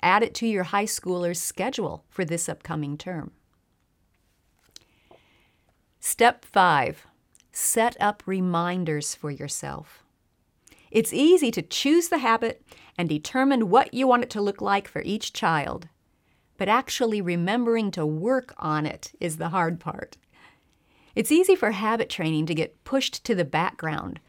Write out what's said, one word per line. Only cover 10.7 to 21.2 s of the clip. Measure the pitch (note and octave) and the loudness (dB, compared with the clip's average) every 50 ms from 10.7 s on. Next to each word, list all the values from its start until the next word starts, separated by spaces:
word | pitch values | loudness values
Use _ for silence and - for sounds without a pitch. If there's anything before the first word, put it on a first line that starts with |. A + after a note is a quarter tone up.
| _ _ _ - | _ _ _ -2
It's | - A3 A3 - | 0 0 0 0
easy | - - C#4 E4 F#4 F4 D4 A#3 | 2 4 6 6 6 6 4 2
to | A3+ - | 0 -2
choose | E3 - - - - C#4 D#4 F4 E4+ - | -4 -6 -4 0 2 4 4 4 2 2
the | F4 D4+ | 0 0
habit | A#3+ A3+ A3+ A3+ - - - - _ - - - - - _ - | 2 2 2 2 0 -2 -4 -6 _ -20 -20 -20 -20 -12 _ -4
and | F3 D#3 | -2 -2
determine | D#3 D3+ D3+ - - C4 C4+ C#4 C#4 B3 A3+ F3 | -2 -4 -4 -2 0 2 2 4 4 2 2 4
what | F#3+ B3 - - - | 6 6 4 4 0
you | A#3+ C4 | 0 4
want | C4 A#3+ A#3+ A#3+ | 4 4 4 2
it | B3 | -2
to | - G#3+ | -4 -2
look | G3+ G3+ G3+ - | -2 -2 -2 -2
like | G#3 G3+ G3+ G3 F#3+ - | -2 0 0 -2 -2 -4
for | - - | -8 -8
each | - - G3+ A3 - - | -6 -4 -4 -4 -6 -8
child, | - - - F3 E3 D3+ C#3 - - - E3+ E3 _ _ _ _ _ _ _ _ _ _ _ _ _ - | -6 -2 0 0 0 0 -2 -4 -6 -10 -12 -16 _ _ _ _ _ _ _ _ _ _ _ _ _ -4
but | G3 F#3+ | 0 2
actually | G#3+ B3+ C4 - - - B3 A3+ G#3+ G#3 | 2 0 0 -2 -4 -2 0 0 0 0
remembering | F#3 F3 F3 F3 E3+ F#3 G#3+ B3 A#3+ A#3 A#3 A3+ A3 G3 | 0 0 0 0 0 0 0 0 2 2 2 0 0 -2
to | - E3+ D#3 | -2 -2 -2
work | D3+ D#3 D#3 E3+ A#3 C4 B3+ B3+ - - - | -2 -2 -2 0 0 0 -2 -2 -6 -10 -8
on | - D#3 D3+ D3+ D3 | -4 -2 -2 -2 -2
it | D3 - - - - - - | -4 -6 -8 -14 -18 -10 -6
is | - E3+ D#3 | -6 -6 -6
the | D#3+ E3 E3 | -4 -6 -2
hard | D#3+ F#3 E3+ D#3+ F3 E3+ | 0 0 0 0 -2 -4
part. | - - - - - - - - _ _ _ _ - - _ _ _ _ _ _ _ _ _ _ _ _ - | -8 -10 -10 -10 -12 -16 -16 -20 _ _ _ _ -20 -20 _ _ _ _ _ _ _ _ _ _ _ _ -4
It's | G#3 | -2